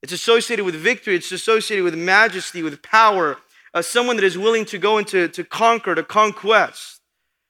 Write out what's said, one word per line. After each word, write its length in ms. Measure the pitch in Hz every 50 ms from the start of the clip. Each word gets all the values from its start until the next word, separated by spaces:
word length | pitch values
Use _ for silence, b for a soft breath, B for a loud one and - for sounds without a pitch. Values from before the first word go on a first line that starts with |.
| -
It's 100 | 135 175
associated 520 | 175 - 233 233 233 226 - 233 202 202
with 100 | 185 165
victory. 420 | 156 160 214 247 - - - 190
It's 160 | 175 165 - 185
associated 520 | 175 - - 226 220 208 - 220 196 185
with 100 | 175 160
majesty, 680 | 165 170 180 190 202 220 226 190 185 170 - - 175 160
with 200 | 156 143 143 -
power. 560 | - - 220 226 220 208 190 170 147 135 - _ b b b b b b
Uh, 80 | 170 170
someone 340 | - - 240 247 247 247
that 80 | 220 190
is 140 | 185 165 180
willing 260 | 196 220 226 226 214
to 120 | - - 190
go 180 | 165 208 220 214
into 300 | 208 208 - 185 175 165
to 160 | - - 170
conquer, 500 | _ - - 220 233 233 226 - 196 170
to 80 | 160 156
conquest. 1000 | _ - 208 220 214 202 - - 196 220 208 170 - - - - - - _ _ _ _ _ _ _ _ _ _ _